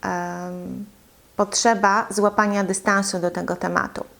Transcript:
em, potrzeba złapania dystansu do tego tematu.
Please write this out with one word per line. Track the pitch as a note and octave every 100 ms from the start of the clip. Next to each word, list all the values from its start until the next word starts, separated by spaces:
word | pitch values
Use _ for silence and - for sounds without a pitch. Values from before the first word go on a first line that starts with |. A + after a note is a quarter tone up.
em, | F#3+ F3+ F3 F3 F3+ F3+ F3+ F#3+ G#3 - _ _ _ -
potrzeba | G3+ - A#3+ A3+ G3+ G3+ -
złapania | G3 G#3 G#3 G#3 G3+
dystansu | F#3+ F#3+ - G3 G3 F#3
do | F3
tego | F3 E3+ F3
tematu. | F3+ F3 - - - -